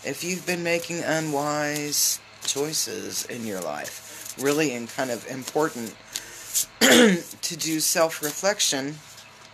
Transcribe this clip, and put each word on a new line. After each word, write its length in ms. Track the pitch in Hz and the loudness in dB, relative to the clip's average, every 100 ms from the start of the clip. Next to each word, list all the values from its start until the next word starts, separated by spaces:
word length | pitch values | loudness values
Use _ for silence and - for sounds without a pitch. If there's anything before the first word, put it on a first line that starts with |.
if 180 | - 143 | -6 -6
you've 240 | 170 180 151 | -4 -4 -2
been 180 | 175 | -2
making 380 | 170 170 170 170 | 2 0 0 -4
unwise 1160 | 139 156 156 143 147 147 147 147 147 147 - - - - | 0 0 2 0 0 0 0 -2 -2 0 2 0 -8 -10
choices 800 | - 135 147 156 - 101 101 95 - | -4 -2 0 -2 -4 -4 -6 -6 -6
in 180 | 123 113 | -6 -6
your 160 | 98 | -4
life. 760 | 85 73 71 - - - - - | -4 -6 -8 -10 -14 -16 -12 -2
Really 360 | 131 147 156 | 2 2 2
in 140 | 120 117 | 0 -8
kind 220 | - 135 | -4 -2
of 160 | 117 - | -2 -6
important 640 | 131 123 156 156 120 113 95 - - - - | -8 -4 0 0 0 -8 -8 -10 -10 -10 -16
<clears throat> 380 | - - - - | -6 -4 -4 4
to 760 | 240 247 233 175 - - - 165 | 8 10 10 6 0 -8 -8 -4
do 220 | 160 160 | -2 0
self-reflection, 1160 | 156 180 160 160 151 147 190 208 - 139 135 151 - - - - - | 2 4 4 2 -6 -2 0 2 2 0 -2 -6 -14 -20 -20 -20 -20